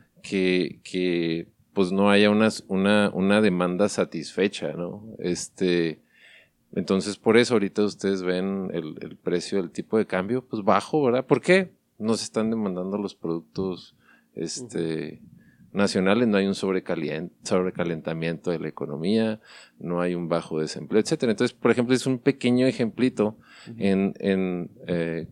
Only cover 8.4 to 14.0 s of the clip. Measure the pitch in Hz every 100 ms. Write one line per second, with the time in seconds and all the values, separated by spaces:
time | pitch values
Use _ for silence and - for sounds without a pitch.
8.4 | 95 98 92 82 78 - - - - 87
9.4 | - 98 85 - - 110 101 92 98 127
10.4 | - 110 98 98 - 156 135 123 - 127
11.4 | - 185 185 _ _ - 110 107 - 113
12.4 | 110 113 101 90 92 101 98 - 82 82
13.4 | - - 95 87 - _